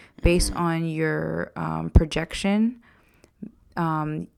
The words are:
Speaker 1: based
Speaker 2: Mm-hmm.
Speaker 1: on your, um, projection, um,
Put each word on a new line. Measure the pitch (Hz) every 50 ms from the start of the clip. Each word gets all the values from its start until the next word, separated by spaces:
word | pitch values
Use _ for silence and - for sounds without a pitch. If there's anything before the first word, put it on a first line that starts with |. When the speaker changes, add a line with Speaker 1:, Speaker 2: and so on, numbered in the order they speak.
| - - _ -
Speaker 1:
based | - 175 175 175 170 - -
Speaker 2:
Mm-hmm. | - 175
Speaker 1:
on | 170 165 165 165
your, | 165 156 156 160 156 156 156 160 160 - - - - -
um, | 170 160 156 160 160 165 170
projection, | - - 165 151 - 160 165 - - - - 196 202 214 220 233 254 240 - _ _ _ _ _ _ _ _ _ _ _ - - - _ _ _ -
um, | - 170 160 156 156 151 151 151 156 175 - _